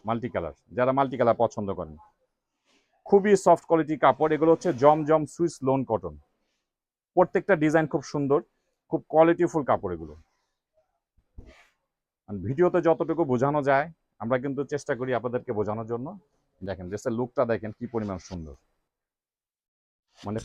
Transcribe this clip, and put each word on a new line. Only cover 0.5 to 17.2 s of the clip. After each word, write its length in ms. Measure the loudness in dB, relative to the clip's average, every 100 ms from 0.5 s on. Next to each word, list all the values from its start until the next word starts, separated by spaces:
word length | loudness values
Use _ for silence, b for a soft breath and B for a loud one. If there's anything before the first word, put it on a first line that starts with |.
| -10 _ -2
যারা 160 | 0 0
মাল্টি 180 | 0 0
কালার 160 | 2 2
পছন্দ 260 | 0 -2 -8 -6
করেন। 180 | -10 -14 -20 _ _ _ _ _ _ _ _ _ 2
খুবই 260 | 4 6 4
সফট 200 | 6 4 4
কোয়ালিটি 280 | 0 0 2
কাপড়, 260 | 2 4 2 2
এগুলো 140 | 2
হচ্ছে 160 | 2 0 4
জমজম 400 | 4 4 4 0 0
সুইস 200 | -4 -4 -2 -2
লোন 140 | 0 0
কটন। 240 | -4 -4 -14 _ _ _ _ _ _ _ _ _ 0
প্রত্যেকটা 380 | 2 0 0 2
ডিজাইন 240 | 2 2 0
খুব 100 | -4 -6
সুন্দর, 280 | -4 0 0 -2 _ _ _ -8
খুব 100 | -8 0
কোয়ালিটিফুল 500 | 4 6 4 0 -2 -2
কাপড় 220 | -2 -2 -8
এগুলো। 180 | -12 -18 _ _ _ _ _ _ _ _ _ _ _ -20 -20 b b b _ _ _ _ -14
আর 60 | -8 -4
ভিডিওতে 320 | 0 2 2 2
যতটুকু 360 | 2 0 -2 0
বোঝানো 280 | 0 0 0 2
যায় 180 | 0 0 -10 _ -10
আমরা 140 | -4 -2
কিন্তু 160 | -2 -6 -6
চেষ্টা 200 | -6 -6 -6
করি 120 | -2 -4
আপনাদেরকে 340 | -2 -6 -6 -4
বোঝানোর 280 | -4 -6 -6
জন্য। 140 | -8 -8 -14 _ _ _ -14
দেখেন 240 | -10 -10 -10
ড্রেসের 260 | -8 -6
লুকটা 240 | -4